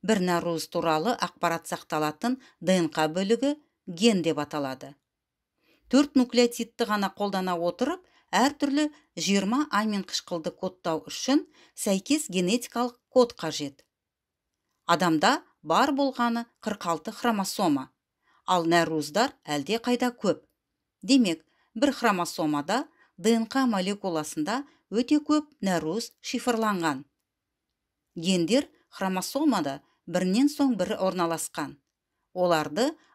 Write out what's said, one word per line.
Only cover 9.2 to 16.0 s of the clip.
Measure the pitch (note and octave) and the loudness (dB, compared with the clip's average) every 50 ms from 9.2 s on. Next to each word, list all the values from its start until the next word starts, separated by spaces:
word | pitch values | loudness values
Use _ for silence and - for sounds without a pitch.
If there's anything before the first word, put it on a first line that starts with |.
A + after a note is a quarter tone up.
жиырма | D#3+ F#3 G3 G3+ G3 F#3+ A3+ C4+ D4+ D4 | -2 2 2 2 2 0 0 -2 -2 0
амин | - G3+ G#3+ A3 G#3 G3+ F3+ | 0 -2 0 0 -2 -4 -6
қышқылды | - - - - - F3 E3+ D#3+ F3+ | -6 -8 -10 -8 -6 -8 -6 -6 -8
кодтау | E3 _ - F#3 - _ _ F3+ D#3+ D#3 - | -10 _ -8 -8 -8 _ _ -4 -4 -4 -4
үшін | - - - - - C4 D4+ F#4 - _ _ - _ _ | -8 -12 -8 -2 2 2 2 0 -2 _ _ -20 _ _
сәйкес | - - A3 G3 F#3+ - - C#4 D#4 - - F3+ | -8 -2 0 0 0 0 0 -2 -2 -2 -2 -2
генетикалық | F#3 F3+ F3+ G#3+ A#3+ A#3+ - - A#3 A#3+ B3 A#3+ _ _ _ _ | 0 0 2 0 -2 -2 -4 -6 -4 -4 -4 -6 _ _ _ _
код | B3+ B3 A#3+ - | 4 4 4 2
қажет. | _ - - D4+ - D3 C#3 C#3 _ _ _ _ _ _ _ _ _ _ _ _ _ _ _ _ _ _ _ _ _ _ | _ -8 -6 -6 -4 -6 -8 -8 _ _ _ _ _ _ _ _ _ _ _ _ _ _ _ _ _ _ _ _ _ _
Адамда | - E3+ E3 F#3 F3 D#3+ D#3 E3+ G#3 C4 E4 - _ _ _ _ | 0 0 2 2 2 2 4 4 4 2 2 -2 _ _ _ _
бар | D3+ D#3+ F#3+ A#3+ D4 C#4+ | 0 2 2 2 2 2
болғаны | C4 | 0